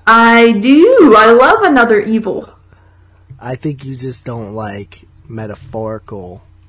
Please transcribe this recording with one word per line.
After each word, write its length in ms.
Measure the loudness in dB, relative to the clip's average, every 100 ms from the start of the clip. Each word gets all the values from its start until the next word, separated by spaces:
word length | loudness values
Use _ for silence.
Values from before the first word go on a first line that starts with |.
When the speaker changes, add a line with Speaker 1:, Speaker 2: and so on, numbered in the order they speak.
| 0
Speaker 1:
I 460 | 2 4 4 2
do. 640 | 2 2 4 4 4 4 6
I 140 | 4
love 300 | 4 4 2
Another 360 | 2 0 0 0
Evil. 480 | -2 -6 -6 -10 -12 _ _ _ _ _ _ _ _ -18
Speaker 2:
I 160 | -14 -10
think 280 | -10 -10
you 120 | -14 -14
just 280 | -12 -12
don't 300 | -12 -12 -12
like 460 | -12 -12 -12 -18 -20 _ _ -18
metaphorical 1200 | -14 -14 -16 -14 -12 -10 -12 -14 -18 -18 -20 _ _